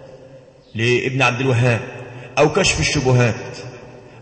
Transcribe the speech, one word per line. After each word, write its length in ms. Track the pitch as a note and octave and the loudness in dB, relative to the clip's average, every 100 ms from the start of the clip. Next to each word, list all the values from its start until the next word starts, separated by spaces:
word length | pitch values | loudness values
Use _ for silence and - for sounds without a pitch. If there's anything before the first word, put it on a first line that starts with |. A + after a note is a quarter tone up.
| - - - - - - - A2 | -20 -20 -20 -20 -20 -20 -12 -2
لابن 460 | A#2 B2 C3 C3 | 2 2 2 0
عبد 180 | B2 A#2+ | 0 2
الوهاب 380 | C3 A#2 B2+ A2 - - - - - - | 0 2 2 2 -2 -12 -16 -16 -6 2
أو 160 | D3 | 2
كشف 260 | F#3+ - - | 4 0 0
الشبهات 760 | D3+ D3+ B2+ B2 A#2+ - - - - - - - - - | 0 0 2 4 4 0 -8 -14 -16 -16 -20 -20 -20 -8